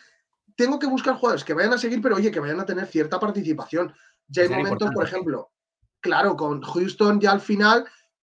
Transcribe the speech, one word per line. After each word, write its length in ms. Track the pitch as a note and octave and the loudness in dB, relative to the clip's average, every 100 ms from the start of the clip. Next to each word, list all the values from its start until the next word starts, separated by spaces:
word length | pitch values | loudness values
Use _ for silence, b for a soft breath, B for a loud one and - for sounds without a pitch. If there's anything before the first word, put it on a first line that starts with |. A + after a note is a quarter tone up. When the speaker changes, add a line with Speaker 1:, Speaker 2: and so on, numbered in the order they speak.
| b b b _ _ - | b b b _ _ 0
Speaker 1:
tengo 220 | B3 C#4+ | 0 2
que 80 | C#4+ | -2
buscar 280 | C4 C4+ | 0 -2
jugadores 300 | B3+ A#3+ D#3+ | 0 0 0
que 100 | - | -2
vayan 180 | D#3 G#3 | 0 2
a 60 | A#3+ | 0
seguir, 240 | A#3+ A#3+ | -2 -2
pero 140 | A#3 G3 | 0 2
oye, 140 | G#3+ | 2
que 100 | E3+ | 0
vayan 200 | C#3+ E3 | -4 -4
a 60 | G3 | -4
tener 200 | F3+ F#3+ | -6 -4
cierta 340 | D#3+ D3+ F3+ | -2 0 0
participación. 760 | G#3 G3+ D#3 C#3+ - D#3+ F3 b b b _ | -2 -2 -4 -4 -4 -4 -4 b b b _
Ya 160 | C#3+ | 0
hay 60 | F3 | 2
Speaker 2:
Que 60 | |
sean 80 | E3+ | 2
Speaker 1:
momentos, 240 | C#3 - G#3 | -2 -2 -2
por 180 | - | -2
Speaker 2:
importantes. 80 | D#3+ | -2
Speaker 1:
ejemplo, 400 | - E3+ B2+ - _ _ _ _ _ | -2 -4 -6 -8 _ _ _ _ _
claro, 360 | - D#3 G3 D3 | -2 2 2 0
con 240 | D3+ D3 | -2 -4
Houston 580 | - F3 F#3 - G#3 G#3 | -4 -4 -4 2 2 4
ya 120 | G3+ | 4
al 80 | G3+ | 2
final 460 | - G3+ G#3 A#3 A#3 B B _ | 0 2 4 4 2 B B _